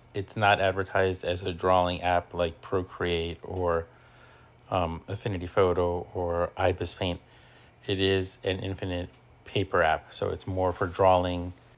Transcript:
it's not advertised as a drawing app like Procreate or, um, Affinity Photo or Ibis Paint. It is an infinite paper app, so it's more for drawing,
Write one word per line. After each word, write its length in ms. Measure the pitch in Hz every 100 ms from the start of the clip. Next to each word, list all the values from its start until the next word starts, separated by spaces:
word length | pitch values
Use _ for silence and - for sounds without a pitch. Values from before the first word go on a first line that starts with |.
| -
it's 240 | 104 95 113
not 240 | 104 98
advertised 640 | 95 95 95 98 95 87
as 180 | 87 90
a 120 | 95
drawing 480 | 85 92 92 90 87
app 320 | 87 87 -
like 260 | 87 85 -
Procreate 760 | - 95 87 - 90 85 85 85
or, 440 | - 92 87 85 - - - - - - - - -
um, 300 | 95 82 82 -
Affinity 380 | 101 - 92 87
Photo 600 | - 92 87 87 87 -
or 380 | 92 87 85 87 -
Ibis 340 | 92 90 85
Paint. 260 | - 92 87 - - - - - - -
It 120 | 95
is 380 | 95 95 92 -
an 140 | 95 92
infinite 500 | 95 95 95 87 87 - - - -
paper 360 | 107 95 90
app, 300 | 80 73 -
so 160 | - 95
it's 180 | 87 -
more 260 | 92 92
for 140 | 87 92
drawing, 680 | 85 95 92 90 87 87 - -